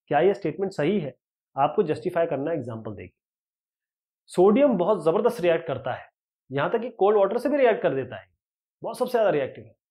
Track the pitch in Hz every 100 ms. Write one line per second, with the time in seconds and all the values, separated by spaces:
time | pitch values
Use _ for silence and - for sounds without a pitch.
0 | _ 143 175 196 160 151 196 185 151 202
1 | 147 - _ _ _ - 147 180 175 156
2 | 180 175 165 143 147 170 120 113 110 98
3 | 92 _ _ _ _ _ _ _ _ _
4 | _ _ _ - 190 214 285 202 175 208
5 | 156 175 226 - 175 170 170 127 131 113
6 | - _ _ _ _ 131 160 226 240 -
7 | 190 214 196 226 285 285 247 202 175 135
8 | 123 107 - _ _ _ _ _ 190 233
9 | 247 233 208 151 127 - 107 _ _